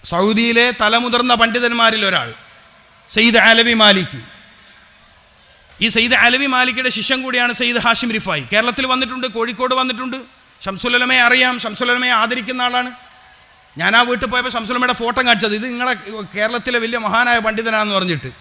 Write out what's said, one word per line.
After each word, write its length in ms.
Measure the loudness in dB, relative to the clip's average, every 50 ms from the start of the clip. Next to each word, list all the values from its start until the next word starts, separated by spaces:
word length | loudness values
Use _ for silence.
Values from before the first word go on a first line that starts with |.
| -6 -4
സൗദിയിലെ 540 | -2 0 2 2 2 2 2 2 4 4 2 2 0 0
തലമുതിർന്ന 520 | 0 2 2 2 0 0 0 0 2 2 0 0
പണ്ഡിതന്മാരിൽ 640 | -2 -4 -4 -2 -2 -2 0 2 2 2 2 0 -2 0
ഒരാൾ 200 | -2 -2 -4 -6 -12 -18 -20 -20 -20 -20 -20 -20 _ _ _ _ _ _ _ -4 0
സയ്യിദ് 240 | 4 4 6 6 6 6 6
അലവി 240 | 6 6 4 2 4 4
മാലിക്. 360 | 6 6 6 4 0 -4 -8 -14 -16 -16 -20 -20 -20 -20 -20 -20 -20 -20 -20 -20 -20 _ _ _ -20 _ _ _ _ _ _ _ _ _ -20 _ _ _ -6 -2 -2
ഈ 40 | 0 2
സയ്യിദ് 220 | 2 2 2 4 4 4
അലവി 240 | 4 2 2 0 0 0
മാലിക്കിന്റെ 380 | 0 0 0 -2 -2 -2 -2 -2
ശിഷ്യൻ 220 | -2 -2 -2 -2 -4 -4
കൂടിയാണ് 280 | -4 -2 0 0 -2 -2 -2
സയ്യിദ് 220 | -2 -2 -2 0 0
ഹാഷിം 240 | 0 0 0 -2 -4 -4
റിഫായി. 260 | -4 -4 -4 -6 -6 -4 -2
കേരളത്തിൽ 340 | -2 0 0 0 -2 -4 -2 -2 -2
വന്നിട്ടുണ്ട്, 340 | -2 -2 -4 -6 -8 -8 -6 -4
കോഴിക്കോട് 380 | -4 -6 -6 -4 -4 -4 -2 0 -2
വന്നിട്ടുണ്ട്. 380 | -2 -2 -4 -6 -8 -8 -10 -10 -14 -16 -20 _ _ _ _ _ -10
ഷംസുൽ 280 | -10 -10 -6 -4 -2 0
ഉലമയെ 240 | 0 2 2 4 4 4
അറിയാം, 280 | 4 4 4 4 2 2 -2 -6
ഷംസുൽ 260 | -8 -6 -4 -2 0
ഉലമയെ 220 | 0 0 0 0 2 2
ആദരിക്കുന്ന 400 | 0 0 -2 -4 -4 -6 -4 -4 -2
ആളാണ്. 240 | -2 -2 -2 -4 -4 -10 -14 -20 -20 -20 -20 -20 -20 -20 -20 -20 _ _ _ _ _ _ -4
ഞാൻ 100 | 0 4 4 4
ആ 20 | 4 4
വീട്ടിൽ 180 | 0 -2 -2 -2
പോയപ്പോൾ 220 | -2 -2 -2 -2 -6
ഷംസുൽ 180 | -6 -6 -4 -2
ഉലമയുടെ 200 | 0 0 0 0 -2
ഫോട്ടോ 200 | -2 -2 -2 0 2
കാണിച്ചത്, 280 | 2 2 2 2 -2 -2 -4
"ഇത് 60 | -4 -6 -6
നിങ്ങളെ 200 | -4 -2 -4 -4 -4 -6 -12 -12 -12 -12 -10 -4
കേരളത്തിലെ 440 | -2 -2 -2 -2 -4 -4 -2 -2 -2 -2
വലിയ 140 | -2 -4 -4 -2
മഹാനായ 300 | 0 0 2 2 2 2 0 0
പണ്ഡിതനാണെന്ന്" 500 | -2 -4 -2 -4 -2 0 0 0 0 -2 -2
പറഞ്ഞിട്ട്. 300 | -2 -2 -4 -4 -6 -12 -16 -16